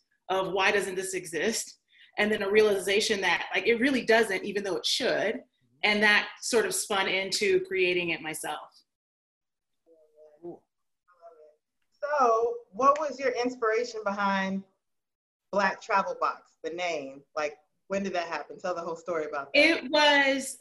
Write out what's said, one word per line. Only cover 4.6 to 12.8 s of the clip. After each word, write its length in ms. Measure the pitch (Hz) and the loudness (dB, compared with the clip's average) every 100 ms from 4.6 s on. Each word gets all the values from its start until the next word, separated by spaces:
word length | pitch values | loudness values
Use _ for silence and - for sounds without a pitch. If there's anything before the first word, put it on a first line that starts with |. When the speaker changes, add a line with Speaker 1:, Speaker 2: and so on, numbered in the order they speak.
Speaker 1:
though 140 | 196 165 | -4 -4
it 80 | - | -2
should. 560 | - 233 147 185 254 - _ _ _ 208 | 0 0 0 -2 -4 -10 _ _ _ 0
And 160 | 208 | 2
that 280 | 214 208 - - | 4 4 0 -6
sort 240 | - 233 202 | 0 2 2
of 80 | |
spun 360 | 190 - 196 190 | -2 -2 -2 0
into 500 | 185 190 - 202 185 185 | -2 -2 -2 2 2 2
creating 460 | 190 180 180 175 | 0 2 0 -2
it 100 | 156 | -4
myself. 480 | 156 156 156 151 - _ _ _ _ _ _ _ _ _ _ _ 165 160 156 151 156 151 170 156 _ _ _ _ _ _ 170 160 151 _ _ _ _ _ | -6 -8 -8 -8 -10 _ _ _ _ _ _ _ _ _ _ _ _ _ _ _ -20 _ -16 -16 _ _ _ _ _ _ -20 -20 -20 _ _ _ _ _
Speaker 2:
So 520 | 285 294 247 220 233 240 - | -4 2 4 4 2 -2 -10
what 280 | 190 | 2